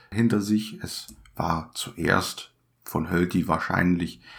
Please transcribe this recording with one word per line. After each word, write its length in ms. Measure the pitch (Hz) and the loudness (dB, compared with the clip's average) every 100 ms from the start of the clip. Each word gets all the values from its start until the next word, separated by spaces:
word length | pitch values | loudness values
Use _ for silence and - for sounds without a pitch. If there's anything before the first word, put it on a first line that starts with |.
| - | -6
hinter 280 | 104 117 107 | 2 4 4
sich. 400 | 101 107 107 - | 2 0 0 -8
Es 340 | - - - - - - | -10 -10 -14 -20 -14 -4
war 360 | 82 82 80 | -2 -2 -4
zuerst 800 | - - - 82 92 92 - - _ _ _ - | -10 -10 -4 2 2 0 -8 -14 _ _ _ -6
von 240 | 82 80 | -4 0
Hölty 380 | 87 90 92 82 | 2 2 2 0
wahrscheinlich 760 | 80 - 92 90 87 82 - - | 0 0 2 2 2 -2 -8 -20